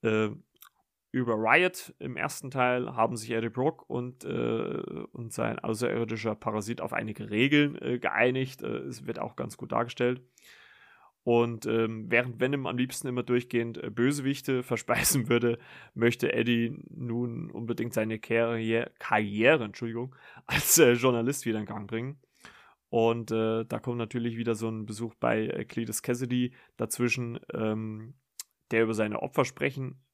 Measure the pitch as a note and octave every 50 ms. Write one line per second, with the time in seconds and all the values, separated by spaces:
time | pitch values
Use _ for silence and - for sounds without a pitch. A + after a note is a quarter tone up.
0 | - A2+ G#2+ A2 A2 G#2+ G#2 - - _ _ _ - - _ _ _ _ _ _
1 | _ _ _ B2 B2+ A#2 A#2 G#2+ A2 A2 A#2+ D#3+ F3+ F#3 F3+ - - - - _
2 | - C#3+ B2 A#2 - D3+ - - - C3+ C3 C#3 B2 B2 B2 B2 B2 - - A#2+
3 | A2+ A2+ A#2+ A2+ A2 A2+ A#2+ A2+ A2+ A#2 A2 B2 B2+ D3+ D#3+ _ - _ - C3
4 | B2 B2 B2+ _ - - - A#2+ A#2+ A#2 A2+ A2+ - - - - - - - -
5 | A#1 - _ - A#2+ A2+ G#2+ - A#2 A2+ A2+ - - - A2 G#2+ A#2+ A#2+ - A#2+
6 | A#2 A2 A#2 A2 G2+ A2+ G#2+ - - - G#2+ G#2+ G#2 G#2 A#2 - E2 - - -
7 | - A2 G#2+ - G#2+ G#2 G#2 G#2+ B2 C#3 D3 D3 D3 D3 C#3+ - - B2 B2 B2
8 | - - - F#2+ A2+ B2+ B2+ C3 C3 C3 C3 - - - - A#2+ - - A#2+ A2
9 | C3+ - A#2 - - A#2 - - - - - - B2 A#2 A#2 A2+ A#2+ A#2+ - -
10 | B2 B2 B2+ B2+ B2+ _ _ _ _ - - - - - - - - - - _
11 | - - _ _ _ - A#2 A#2 A#2 A#2+ A#2 A2+ - A#2 A2+ A2+ A2+ A2 A2 A2+
12 | A2 A2 A#2 A#2 A#2+ B2+ A#2+ A2+ B2+ B2+ C#3 C#3+ C3+ B2 B2 B2 B2+ B2+ - -
13 | - C3+ B2 B2 A#2+ - B2 B2 B2 - - A#2+ A#2 A#2 A2+ - - - G#2 A2
14 | A#2 C3 D3 D3 C3+ C3+ C#3 C3+ - - C3+ B2+ B2 - B2 A2 - - A#2+ -
15 | - - - C#3+ A#2+ - A#2+ A#2+ A#2 A#2+ A#2 - - - - - - - _ -
16 | A2+ A#2 A#2+ - - - - A#2+ A#2 A#2 A#2+ A#2 A#2 A#2 - - - - - -
17 | B2 A#2+ A#2 A#2+ B2 B2 A#2 A#2 - - - - A#2 A2+ A#2 - A#2 A#2 A2 -
18 | G#2+ A2 A2 A2 - - A#2 A2+ A#2 A#2 A#2 A2+ A2+ A2 A2 A2+ A#2+ - _ _
19 | - - A#2 A2 G#2+ G2+ G2+ G#2 A2 B2+ D#3 D#3 A#2+ G#2 G2+ - - A#2 A2+ A#2
20 | B2 C3 C3 - - - - - _ - - - - - - - D#3+ B2 A#2+ A#2+
21 | A#2 C3 B2 A#2+ A2+ B2 C#3+ - - A#2 A2 G#2+ G#2+ G2 G#2 G#2+ G#2 G2+ A2+ A2+
22 | A#2 C3 C#3+ _ _ _ _ _ _ - - - - - _ _ _ _ - A#2
23 | A2+ A#2 A#2 A#2 A2+ G#2+ A2+ A2+ A2+ A2 A2+ A2+ A2+ A2+ - A#2 - - A#2+ A#2+
24 | A#2 G#2+ - B2 A#2 A#2 A2+ A2+ A#2 A#2 A2+ G#2 A2+ A2+ A2 A2 A2 G#2 G#2+ G#2+
25 | A#2 A2+ - _ - B2 A#2 A2 A2 - - - - - - - A#2 A2 A2 -
26 | - - B2 A#2+ B2+ B2 B2+ B2 B2 A#2+ B2 - - _ _ _ A#2 A2+ - -
27 | B2 B2 A#2 B2+ B2 A#2 A#2 - - _ - A#2 A2 A2 G#2+ A2 A2 A2 G#2+ G#2+
28 | A2 A2+ C3+ _ _ _ _ _ - _ _ _ _ _ - A2+ A2+ A2 A2+ G#2
29 | A2 G#2+ G#2 - - - - - C3+ - - - C#3+ C#3 C3 C3+ C3 B2+ C3 -
30 | _ _